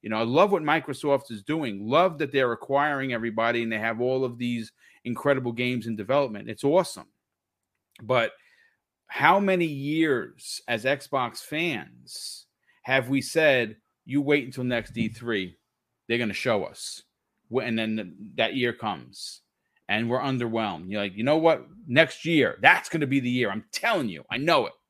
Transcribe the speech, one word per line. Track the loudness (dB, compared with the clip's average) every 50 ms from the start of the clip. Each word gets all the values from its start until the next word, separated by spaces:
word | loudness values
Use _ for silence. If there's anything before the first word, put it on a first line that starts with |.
You | -4 -4
know, | -2
I | 0 0
love | 2 4 4 6 6
what | 4 0 2
Microsoft | 2 2 2 0 -4 -10 -4 2 2 2 2 0 -6
is | -14 -12 -4
doing. | -4 -2 -2 -2 -4 -4 -6 -2
Love | 2 4 4 4 4 2 -2
that | -6 0
they're | 2 2 2 2
acquiring | 0 -4 -4 0 0 2 2 2 0 -2 -4 -4 -4
everybody | -4 -4 -4 -2 0 0 2 2 0 -2
and | -2
they | -4 -2
have | -2 -2 -2 0
all | 0 0 0 0 -2
of | -4 -4
these | -4 -4 -4 -2 -4 -6 -10 _ _ _ _ _ _ _
incredible | -8 -6 -2 2 2 2 2 0 -4 -4
games | -2 -2 -2 -2 -2 -4
in | -6 -8
development. | -8 -4 0 0 0 0 0 -4 -10 -10 -10
It's | -10 -2 0
awesome. | 4 4 4 2 2 -6 -16 -18 _ _ _ _ _ _ _ _ _ _ _ _ _ _ _ _ _ _ -18
But | -2 0 2 2 2 0 -4 _ _ _ _ _ _ _ _ _ _ _ _ _ _
how | _ -4 4 4 6 6 6
many | 4 2 2 2 0
years | 0 -2 -4 -4 -2 0 0 2 2 2 0 -2 -6 -14 _ -16 -14 -14 -12 _
as | -4 -4 -2 0
Xbox | 0 -2 -2 -4 -4 -2 -2 -2 -2 -6 -12
fans | -12 -8 -6 -4 -4 -4 -4 -6 -10 -14 -20 -20 -20 -18 -16 -14 -14 -14 -14 -16 -20 _ _ _ _ _ _ _
have | _ 2 2 2 2
we | 2 0 0
said, | -2 0 2 4 6 6 6 6 2 -2 -6 _ _ _ _ _ _
"You | -2 -2 0
wait | 2 2 2 2 0
until | -4 -8 -4 -2
next | -2 -2 -2 -4 -6 -6
E | -4 -4
three, | -4 -4 -6 -4 -2 -2 -2 -2 -4 -10 _ _ _ _ _ _ _ _ _ _
they're | -4 -2
gonna | -2 0 -2 -4
show | -2 0 0 0 0 0
us"? | -4 -10 -14 -14 -14 -14 -16 _ _ _ _ _ _ _ _ _ _
Wh-, | -4 -4 -2
and | -2 -2 -2
then | -2 -2 -4
th-, | -4 -6 -10 -14 -18 -18 -12 -2
that | -2 -2 0 0
year | -2 -2 -2 -2
comes | -4 -6 -6 -6 -6 -10 -18 -18 -16 -16 -16 -16 -18 _ _ _ _ _ _ _ _ _
and | -4 -2 -2 0 0
we're | -2 0
underwhelmed. | 0 -2 -2 -2 -2 -2 -2 -2 -2 -2 -4 -8 -8 -6
You're | -4 -4
like, | -4 -4 -4
"You | -2 0
know | 2 2
what? | 4 4 4 4 2 -2 -16 -20 -20 -8
Next | 2 4 4 4 4 2 -8 -4
year, | 0 2 4 2 2 0 6
that's | 6 6 6 6 2 -4
gonna | -2 -2 0
be | 0 0 0
the | 0 0
year. | 0 0 0 0
I'm | -2 -6 -8 _
telling | -10 -4 -2 0 0 0 -2 -4
you, | -6 -8 -10 _
I | -6
know | -2 2 4 4 4 2
it." | 0 -8 _ _